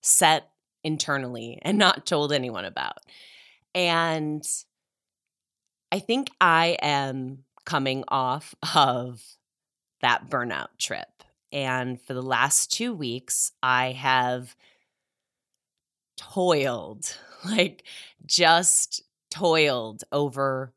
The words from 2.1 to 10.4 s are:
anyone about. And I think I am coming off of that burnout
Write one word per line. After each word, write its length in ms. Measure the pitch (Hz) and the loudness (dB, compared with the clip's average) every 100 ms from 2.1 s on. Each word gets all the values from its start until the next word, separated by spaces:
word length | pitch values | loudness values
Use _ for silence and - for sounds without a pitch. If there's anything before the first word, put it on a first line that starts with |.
| 160 147 | -2 0
anyone 340 | 143 127 107 92 | -2 -2 -6 -8
about. 320 | 76 64 - _ - - - - _ _ | -6 -8 -10 _ -20 -20 -20 -20 _ _
And 720 | 185 175 165 165 160 156 151 151 - - _ _ _ _ _ _ _ _ _ _ _ _ | -2 2 2 0 -2 -4 -6 -6 -10 -10 _ _ _ _ _ _ _ _ _ _ _ _
I 80 | 190 | -6
think 320 | 202 233 277 _ | -2 -4 -4 _
I 360 | 185 165 170 170 | 4 4 4 0
am 640 | 147 143 135 135 127 135 _ _ | 0 0 -2 -6 -8 -12 _ _
coming 400 | - 156 135 131 - | -6 -2 -2 -4 -2
off 480 | 135 127 135 - - - | -2 -2 -4 -8 -12 -2
of 480 | 160 135 123 123 120 - - _ _ _ _ _ _ | 4 4 4 -4 -12 -20 -20 _ _ _ _ _ _
that 260 | 127 120 - | 2 2 0
burnout 400 | 139 | -6